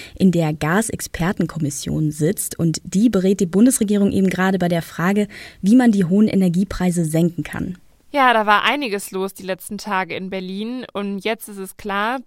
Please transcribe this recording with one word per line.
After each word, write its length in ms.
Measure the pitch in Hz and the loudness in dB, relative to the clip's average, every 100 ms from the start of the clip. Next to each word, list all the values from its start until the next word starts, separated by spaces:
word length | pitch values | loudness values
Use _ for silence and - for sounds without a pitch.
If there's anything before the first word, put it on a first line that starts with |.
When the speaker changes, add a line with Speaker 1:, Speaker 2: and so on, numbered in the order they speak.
| - - | -14 0
Speaker 1:
in 180 | 190 | 2
der 200 | 170 156 | 4 0
Gasexpertenkommission 1600 | 160 151 190 226 - - - 170 208 165 160 147 - 160 156 151 | 0 0 0 0 -6 -8 -4 -2 -2 -4 -4 -6 -6 -4 -2 -2
sitzt 480 | 151 151 - - - | 0 0 0 -6 -2
und 220 | 165 156 | -2 -2
die 240 | - 190 240 | -2 2 2
berät 320 | 196 190 196 | 4 2 2
die 60 | 180 | 2
Bundesregierung 680 | 185 247 - 208 208 202 | 4 4 4 2 2 2
eben 180 | 196 190 | 2 0
gerade 300 | 180 190 190 | 2 0 2
bei 80 | 175 | 0
der 140 | 170 | -2
Frage, 480 | - - 175 202 202 - - - | -4 -4 0 0 -2 -6 -20 -4
wie 160 | 190 254 | 4 6
man 160 | 240 | 6
die 100 | 202 | 4
hohen 240 | 165 196 220 | 4 4 4
Energiepreise 800 | 196 185 170 202 - 180 175 156 | 4 2 2 -2 0 0 0 0
senken 380 | 160 170 170 | 2 0 0
kann. 340 | 151 - - 180 - _ _ | -8 -6 -8 -10 -16 _ _
Speaker 2:
Ja, 200 | 285 254 | 2 4
da 120 | 226 208 | 4 4
war 200 | 208 214 | 4 2
einiges 460 | 285 254 196 - | 0 -2 -4 -6
los 220 | 190 190 | -6 -6
die 120 | - 185 | -6 -8
letzten 320 | 185 - 208 | -8 -8 -10
Tage 400 | 208 190 180 160 | -6 -4 -4 -6
in 120 | 190 | -8
Berlin 560 | 190 185 190 220 254 - | -8 -8 -8 -8 -8 -10
und 280 | - 202 196 | -8 -6 -4
jetzt 280 | 214 226 - | -4 -6 -8
ist 80 | 202 | -14
es 220 | 190 - | -14 -12
klar, 420 | 208 196 214 262 | -6 -4 -4 -4